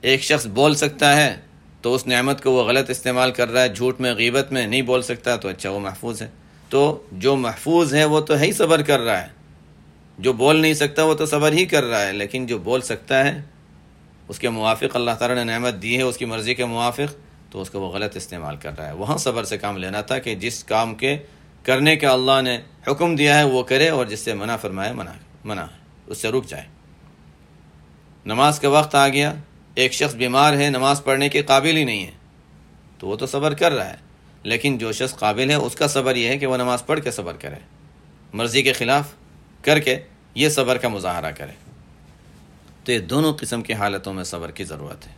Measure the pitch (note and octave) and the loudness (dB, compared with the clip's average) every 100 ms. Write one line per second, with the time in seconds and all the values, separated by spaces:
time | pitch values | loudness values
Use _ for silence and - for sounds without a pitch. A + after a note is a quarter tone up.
0 | A#2 C3+ - D3+ A#2+ G#2 D3 D3 D3+ D3+ | 2 0 2 0 0 2 4 4 -2 2
1 | D3 C#3+ D3 G2+ - - - - A#2+ B2+ | 4 6 4 0 -14 -20 -20 -8 -2 -2
2 | B2+ B2 B2+ C#3 C3 B2+ A2+ B2 B2+ B2+ | 0 0 2 0 2 2 4 2 0 -4
3 | - B2 B2+ B2 A#2+ A#2+ B2+ G2 B2+ B2+ | -2 0 0 0 0 2 2 2 -2 -2
4 | B2+ A2+ A#2 B2+ C3+ C3+ A2+ B2 B2+ B2+ | -2 0 2 2 0 -2 0 -2 2 0
5 | B2 A#2+ - A#2 G2 F#2 G2 G2+ G2 F#2 | 0 -6 -2 -2 -4 -6 -6 -4 -6 -8
6 | A#2 A2 G#2+ - - - - C3+ C#3+ D3+ | -8 -8 -10 -16 -20 -20 -2 2 2 2
7 | - F#2 A2+ C#3 B2 A2+ - E3+ E3 C#3+ | -10 -2 0 2 -2 -6 2 2 4 4
8 | D3+ D3+ D#3 D3+ D#3 G#3+ D#3+ D#3+ D3 C#3 | 4 2 2 2 2 2 4 4 4 2
9 | A#2 G2 E2+ - - - - - - - | 2 -2 -4 -16 -20 -20 -20 -20 -20 -20
10 | - - A#2+ A#2+ C3+ D#3 D#3 D3+ D3 D3 | -20 -4 -2 2 4 6 4 2 0 2
11 | D#3 D#3 D#3 D3 D3+ D3+ F#3 D#3 B2 A2+ | 2 2 0 2 2 2 2 2 2 0
12 | G2+ G2+ G2+ B2+ B2+ A2+ F2 B2+ B2 G#2+ | 0 -2 -4 -6 -6 -6 -2 -2 -2 -8
13 | - C3+ C#3 D#3 C#3+ - - - - - | 0 2 2 -2 -10 -20 -20 -20 -20 -20
14 | - - - - B2 A2+ A2 A2 C3+ B2+ | -20 -20 -16 -6 -6 -2 0 0 -2 -2
15 | A#2+ A#2 A#2+ B2 A#2 A2+ B2 G#2 G#2 A#2+ | -2 -2 0 0 -2 -2 -2 -4 -4 0
16 | C3 A#2+ A#2+ A2+ G#2+ B2 B2 A#2 A#2+ A#2+ | 0 -2 -6 -6 -4 -4 -2 -2 -2 -2
17 | D3 D3 - - - G2 F#2+ G2+ G2 F#2 | -6 -6 -20 -20 -16 -12 -10 -8 -8 -6
18 | G#2 F#2 - F2+ D2 D2 D2 D2 D2+ D#2 | -6 -8 -12 -12 -10 -10 -12 -12 -12 -10
19 | G#2 E3+ C3+ A#2 G2+ G#2 G2+ G2+ F#2 G#2 | -4 -2 -2 -4 -4 -6 -6 -6 -6 -8
20 | G#2 C3 B2+ G#2 A#2 A2 - G#2+ A#2 G#2+ | -6 -6 -6 -6 -6 -10 -2 0 0 -2
21 | C3 D3 - - - - - C3 D3 D#3 | -4 -4 -8 -20 -20 -12 0 2 4 4
22 | C#3+ B2+ C3 C3+ B2+ A#2+ - - - C#3+ | 4 4 4 2 2 -4 -8 -12 -4 0
23 | F3 D#3+ D3 D3 D3 B2+ B2+ C3 D#3+ D3+ | 0 2 4 6 6 2 2 2 4 2
24 | A#2 G#2+ - G#2 G#2 A2+ G#2+ F#2+ G2+ B2+ | -2 -4 -6 -6 -4 -4 -6 -6 -6 -6
25 | F2+ - - - G#2+ G2+ D#2+ - - - | -10 -14 -20 -18 -10 -10 -10 -14 -20 -20
26 | - - A2 B2+ - C#2 - - - - | -16 -6 -2 -2 -4 -14 -16 -20 -20 -20
27 | - - - - - - - - - - | -20 -20 -20 -20 -20 -20 -20 -20 -20 -20
28 | - - - A2 C#3+ D3+ C#3+ D3 D3+ C#3+ | -20 -18 -6 2 2 4 4 4 4 4
29 | C#3 C#3 D3 D#3 - - - - B2+ - | 4 2 -2 -4 -14 -20 -12 -2 0 0
30 | D3 A#2+ B2 B2+ D3 C#3+ C#3+ C3 C3+ C#3+ | -4 -2 0 4 4 4 2 2 2 0
31 | C#3 C3+ C#3+ C#3+ D3 E3+ E3 D#3+ C#3 A2 | 2 0 2 0 4 4 4 2 0 -2
32 | F2 - - - - - - - - - | -8 -14 -20 -20 -20 -20 -20 -20 -20 -14
33 | F#2+ G#2+ B2+ C#3+ D3+ D3 E3+ C#3 F2 - | -8 -6 -4 -2 -2 2 0 0 -4 -10
34 | - - - - - A#2 C#3+ C3 A2+ A2 | -20 -20 -20 -14 -4 0 0 -2 -4 -4
35 | B2+ - G#2+ G#2 C3 D3+ A#2+ - D3 D3 | -4 -2 -2 0 2 2 0 0 0 2
36 | C3 B2 A#2 C#3 C#3 B2+ B2 B2 - D#3 | 0 0 0 -2 -2 0 0 -2 -2 -2
37 | D3 - F2 D#2+ C#2+ C#2+ - - - - | -2 -6 -10 -10 -12 -14 -20 -20 -20 -20
38 | - - - G2+ A#2 A2+ C3 B2+ A#2+ C#3 | -20 -20 -16 -6 -2 2 2 0 2 0
39 | C#3+ - - - - - - D3+ D3 B2+ | 0 -12 -20 -20 -20 -6 2 2 2 -2
40 | - - _ - D3+ D3+ B2 B2 B2 G#2 | -4 -20 _ 0 0 2 0 0 0 -2
41 | F#2 F2 D#2 D2+ C#2+ - - - - - | -4 -4 -6 -10 -14 -16 -20 -20 -20 -20
42 | - - - - - - - - - A#2+ | -20 -20 -20 -20 -20 -20 -20 -16 -2 -2
43 | F2 C3+ D#3 D3+ B2 A#2 - A2 G2+ G2 | 0 0 0 0 -4 -6 -4 -2 -2 -4
44 | F#2+ F#2+ F2+ F2 E2 D#2 F2+ D#2 D2 D2+ | -6 -8 -8 -8 -10 -10 -12 -10 -12 -16
45 | - | -20